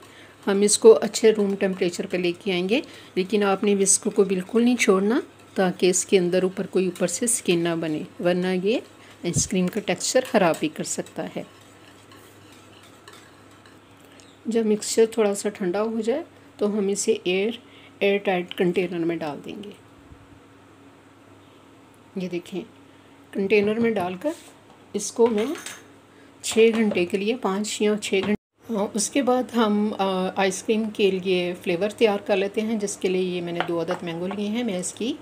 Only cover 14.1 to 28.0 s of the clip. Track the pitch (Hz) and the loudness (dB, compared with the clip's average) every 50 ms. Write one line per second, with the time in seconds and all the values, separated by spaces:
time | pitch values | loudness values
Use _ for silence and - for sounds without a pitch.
14.1 | - - - - - - - - 214 233 226 214 214 208 - - - - 226 220 | -20 -20 -20 -20 -20 -12 -8 -2 0 0 2 2 0 0 -2 -2 2 4 2 4
15.1 | - - 214 202 202 202 - 208 208 - 208 175 175 202 214 226 220 233 214 226 | 4 2 0 0 0 -2 -4 -6 -6 -4 -4 -2 -2 -2 -2 -2 -4 -4 -2 -2
16.1 | 254 302 339 - - - - - - - 208 208 202 214 202 190 202 196 - - | -2 -2 -4 -8 -16 -20 -20 -20 -6 -4 -2 -2 0 0 0 0 -2 0 0 0
17.1 | 220 - - 180 180 190 196 226 247 - - - - - - - - - 196 202 | 0 0 0 -2 0 0 0 -2 -4 -6 -12 -20 -20 -20 -20 -20 -6 -2 0 2
18.1 | 196 202 196 202 190 180 180 180 - - 196 175 175 202 185 175 185 170 165 165 | 2 2 0 0 -2 -2 -2 -6 -2 0 0 2 2 0 -2 -2 -4 -4 -2 -2
19.1 | 170 160 165 151 139 - - - - - - 202 - - - - - - - - | -2 -4 -6 -8 -8 -10 -12 -14 -14 -14 -14 -16 -18 -20 -20 -20 -20 -20 -20 -20
20.1 | - - - - - - - - - - - - - - - - - - - - | -20 -20 -20 -20 -20 -20 -20 -20 -20 -20 -20 -20 -20 -20 -20 -20 -20 -20 -20 -20
21.1 | - - - - - - - - - - - - - - - - - - - - | -20 -20 -20 -20 -20 -20 -20 -20 -20 -20 -20 -20 -20 -20 -20 -20 -20 -20 -20 -14
22.1 | - 196 180 180 175 170 - - - 180 - - - - - - - - - - | -10 -10 -8 -6 -6 -8 -8 -8 -10 -10 -10 -12 -16 -20 -20 -20 -20 -20 -20 -20
23.1 | - - - - - - 196 190 220 208 202 208 214 233 233 233 226 208 180 180 | -20 -20 -20 -10 -4 -4 0 2 4 4 4 2 2 2 0 0 0 0 -2 -2
24.1 | 185 180 - 294 339 - - - - - - - - - - - - 202 202 - | -4 -4 -4 -6 -6 -6 -12 -20 -20 -20 -20 -20 -20 -20 -20 -10 -8 -6 -6 -4
25.1 | - - 226 233 226 208 220 269 330 - - - - - - - - - - - | 2 2 4 4 4 0 -2 -2 -4 -8 -10 -14 -16 -16 -20 -20 -20 -20 -20 -20
26.1 | - - - - - - - - - 220 220 233 220 220 226 208 202 185 175 175 | -20 -20 -20 -20 -20 -12 -10 -2 4 6 6 6 6 4 2 2 2 2 0 0
27.1 | - 190 196 208 247 254 - 202 190 196 214 214 - - 214 208 214 208 | -2 -2 -2 -2 -2 -2 -2 -2 -2 -2 -2 -4 -2 0 2 2 2 0